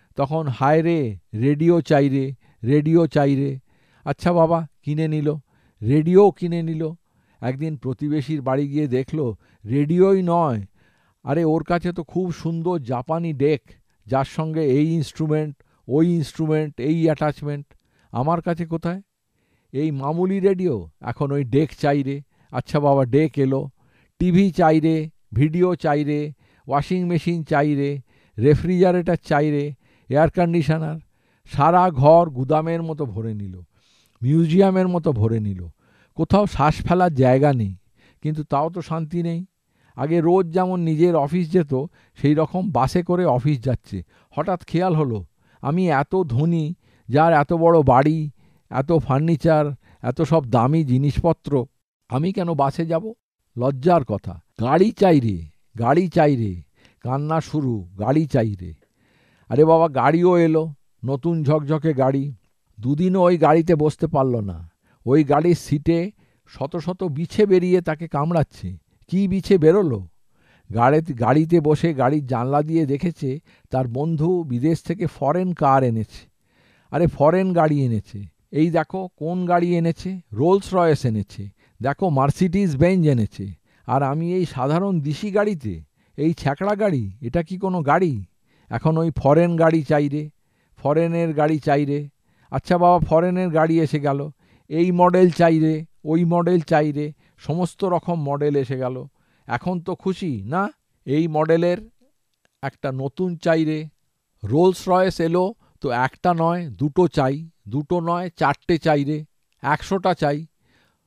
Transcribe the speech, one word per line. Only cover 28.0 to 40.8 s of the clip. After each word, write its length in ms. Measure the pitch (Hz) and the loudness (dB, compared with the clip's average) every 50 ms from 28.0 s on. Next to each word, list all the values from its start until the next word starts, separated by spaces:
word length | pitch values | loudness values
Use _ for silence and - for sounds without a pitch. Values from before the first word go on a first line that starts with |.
| - _ _ _ _ _ - 104 | -12 _ _ _ _ _ -6 0
রেফ্রিজারেটর 800 | 117 143 151 - - 165 185 175 185 180 175 180 165 185 170 | 4 4 4 4 2 0 2 4 4 4 4 2 0 -2 -2
চাই 340 | - _ - 160 143 151 151 | -4 _ -2 0 0 0 0
রে, 240 | 147 143 147 147 135 _ _ _ _ _ _ - | 0 -2 -4 -6 -8 _ _ _ _ _ _ -2
এয়ার 220 | 127 147 160 147 | 2 2 2 2
কন্ডিশনার।" 720 | - 185 175 170 170 175 143 143 160 160 160 156 156 160 - _ _ _ _ _ _ _ _ | 2 0 0 0 0 0 0 0 -2 -2 -2 -8 -10 -12 -14 _ _ _ _ _ _ _ _
সারা 460 | - - - 143 160 175 180 180 185 | -8 -2 2 2 4 6 4 4 2
ঘর 400 | 156 127 139 147 165 170 175 165 | 2 4 6 8 8 6 6 2
গুদামের 520 | 131 123 131 135 156 156 160 165 165 170 | -2 -6 -2 0 0 -2 0 -2 -4 -4
মতো 240 | 165 160 156 147 151 | -4 -6 -6 -6 -6
ভরে 280 | 120 95 113 110 113 107 | -8 -6 -8 -8 -8 -8
নিল, 260 | 104 101 95 92 92 90 _ _ _ _ _ _ _ _ _ _ - | -8 -10 -12 -12 -16 -20 _ _ _ _ _ _ _ _ _ _ -6
মিউজিয়ামের 640 | 113 127 151 165 170 156 160 190 196 190 185 185 185 185 | -2 2 2 2 2 4 4 4 4 4 4 2 0 0
মতো 240 | 180 175 156 170 | 0 0 0 -2
ভরে 280 | 135 107 107 113 113 113 | 0 0 0 0 0 -2
নিল। 280 | 107 101 98 92 87 80 - _ _ _ _ _ _ _ - | -2 -4 -6 -8 -10 -16 -18 _ _ _ _ _ _ _ -6
কোথাও 320 | - 160 - - 202 208 | -6 -2 2 2 2 2
শ্বাস 360 | 185 - - 139 151 156 - | 2 0 0 0 0 0 0
ফেলার 320 | - - 175 185 180 180 151 | -2 0 2 2 2 2 2
জায়গা 380 | 127 131 123 127 135 143 147 | 2 4 4 4 4 4 2
নেই, 240 | 139 120 107 98 92 - _ _ _ _ _ _ _ _ | 2 0 -2 -4 -6 -10 _ _ _ _ _ _ _ _
কিন্তু 220 | - 151 156 156 147 | -8 -6 -6 -6 -6
তাও 260 | - 147 139 151 165 | -4 -2 -2 -2 -4
তো 120 | 175 180 | -6 -8
শান্তি 400 | 160 - 160 165 160 151 170 170 | -8 -8 -6 -6 -6 -6 -6 -6
নেই। 240 | 170 170 170 170 185 - _ _ _ _ _ _ _ _ - | -4 -4 -6 -6 -8 -12 _ _ _ _ _ _ _ _ -10
আগে 240 | 120 135 151 165 175 | -8 -4 -2 0 2
রোজ 320 | 156 170 180 190 185 165 | 2 4 2 2 2 0
যেমন 280 | 160 185 185 185 185 180 | 0 -2 -2 0 -2 -2